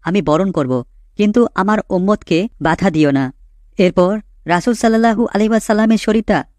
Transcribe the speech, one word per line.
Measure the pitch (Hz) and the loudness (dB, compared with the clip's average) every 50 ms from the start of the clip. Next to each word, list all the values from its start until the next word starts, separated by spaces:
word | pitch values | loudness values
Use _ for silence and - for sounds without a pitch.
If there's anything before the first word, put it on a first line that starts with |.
আমি | _ 165 180 202 | _ -2 -2 -2
বরণ | 156 151 151 160 196 196 | 0 2 0 0 0 -2
করব, | 170 165 143 127 127 123 123 _ _ - - _ _ | -2 -2 -2 -2 -2 -4 -6 _ _ -20 -20 _ _
কিন্তু | - 208 208 208 240 240 - _ | -2 -2 2 2 2 0 2 _
আমার | - 214 202 214 214 - _ | -4 -2 0 -2 -2 -2 _
উম্মতকে | 190 180 185 196 208 208 - - 175 160 196 240 - - | -4 -2 0 0 -2 -2 -2 -2 -2 -2 -2 -4 -8 -4
ব্যথা | 147 156 165 - 185 196 | -2 -2 -2 0 -2 -2
দিও | 156 156 151 143 | 0 2 2 2
না।" | 139 135 135 131 - _ - - _ _ _ - _ | 2 0 -2 -4 -8 _ -20 -20 _ _ _ -12 _
এরপর | - 190 180 - 185 180 185 208 214 - _ - - - | 0 0 2 2 2 2 2 0 -4 -8 _ -20 -16 -4
রাসূল | 156 170 175 - 247 233 | -2 -2 0 0 -2 -2
সাল্লাল্লাহু | - - 226 220 226 226 233 220 208 240 | 0 0 2 2 2 2 0 0 0 -2
আলাইহি | - - 202 214 214 | -2 0 0 0 2
ওয়াসাল্লামের | 226 220 - - 220 208 220 220 226 | 0 -2 0 0 0 0 2 2 2
শরীরটা | 202 - - 214 226 214 - 202 147 - - _ | 0 0 0 0 0 0 0 -2 -2 -2 -6 _